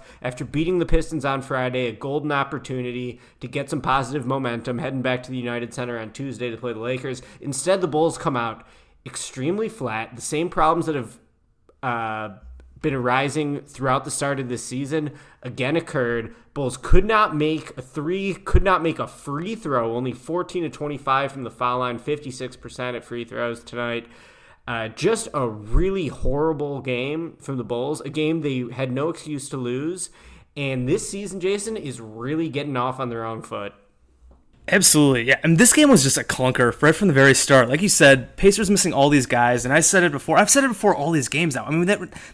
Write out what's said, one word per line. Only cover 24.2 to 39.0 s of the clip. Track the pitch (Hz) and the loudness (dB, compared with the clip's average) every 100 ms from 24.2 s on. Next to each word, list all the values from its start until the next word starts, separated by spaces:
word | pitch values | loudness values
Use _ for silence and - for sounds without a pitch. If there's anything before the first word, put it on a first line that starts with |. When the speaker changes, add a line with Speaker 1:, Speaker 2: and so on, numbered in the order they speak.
| - - - _ - | -20 -20 -20 _ -8
Speaker 1:
Uh, | 117 110 | -6 -6
just | 110 185 226 - | -2 -2 -2 -4
a | 147 120 | -4 -4
really | 107 104 147 190 196 147 | -6 0 2 2 0 -4
horrible | - - 143 160 147 147 139 | -2 -2 0 0 -2 -4 -6
game | 131 123 135 160 165 - | -4 -4 -4 -6 -8 -12
from | - 135 | -10 -8
the | 107 | -4
Bulls, | 120 139 151 | -4 -4 -6
a | - | -6
game | 151 151 165 | -2 -2 0
they | 147 127 120 | -2 -4 -4
had | 120 131 | -6 -4
no | 127 156 | -2 -4
excuse | - 151 143 135 | -6 -8 -10 -8
to | 139 | -6
lose. | 120 127 156 180 - - - - _ - | -4 -4 -4 -6 -10 -16 -20 -20 _ -8
And | 139 131 123 | -4 -2 0
this | 214 - | -2 -2
season, | 196 202 185 | -10 -10 -4
Jason, | 185 202 220 220 | -2 -2 -4 -8
is | 143 123 | -8 -10
really | 110 110 123 160 165 | -12 -10 -4 -2 -2
getting | 135 147 127 | -4 -4 -2
off | 127 131 | -2 -4
on | 123 | -6
the | 117 | -6
wrong | 113 110 | -8 -8
foot. | - 107 101 - _ _ _ _ - - _ _ - | -10 -10 -10 -14 _ _ _ _ -20 -20 _ _ 0
Speaker 2:
Absolutely, | 202 180 151 143 123 | 4 6 6 6 4
yeah. | 117 131 | 2 2
And | 165 165 | 4 6
this | 240 | 6
game | 311 294 | 8 8
was | 202 | 8
just | 131 135 | 6 0
a | |
clunker | - - 127 127 120 - | -2 0 2 4 2 4
right | 151 | 4
from | 160 202 | 4 4
the | |
very | 135 135 | 8 8
start. | 131 - 135 120 | 8 6 6 6
Like | 156 | 4
you | 196 | 2
said, | - 147 131 117 - | 8 8 8 4 2
Pacers | 196 196 196 | 4 6 4
missing | 196 175 | 2 2
all | 139 | 4